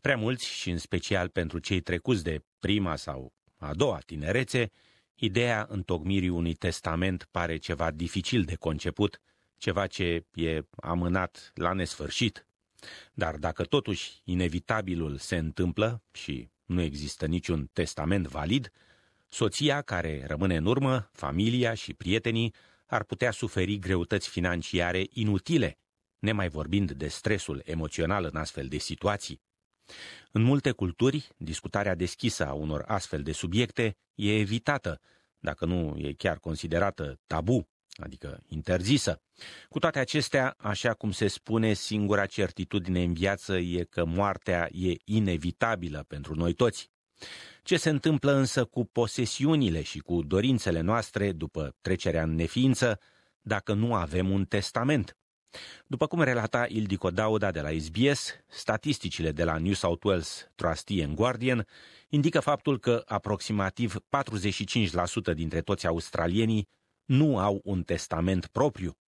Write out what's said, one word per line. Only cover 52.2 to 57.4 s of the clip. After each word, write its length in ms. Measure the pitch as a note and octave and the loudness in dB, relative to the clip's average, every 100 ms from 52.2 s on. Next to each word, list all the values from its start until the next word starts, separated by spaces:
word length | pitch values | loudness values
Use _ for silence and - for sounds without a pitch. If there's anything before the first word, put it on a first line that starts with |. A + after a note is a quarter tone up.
în 120 | D#2+ D#2+ | 2 0
neființă, 640 | E2 - C3 B2 B2+ G#2 _ _ _ _ | 0 2 4 4 2 0 _ _ _ _
dacă 320 | - G#2 - | -4 -4 0
nu 220 | G#2 A#2 A2 | 0 2 0
avem 340 | D#2+ F2 F#2 | 0 2 2
un 160 | G2 F#2+ | 2 2
testament? 720 | G#2 F#2+ - B2 D3 - - _ _ _ - - - _ | 0 0 -2 2 2 0 -8 _ _ _ -18 -18 -20 _
După 200 | B2+ D3+ | -2 0
cum 140 | E3+ | 4
relata 440 | C#3+ A#2+ A2 B2 A#2+ | 4 4 2 2 0
Ildiko 420 | A2 G#2 F#2+ - | 0 0 0 0
Dauda 400 | F2+ A2 A2 | 2 2 2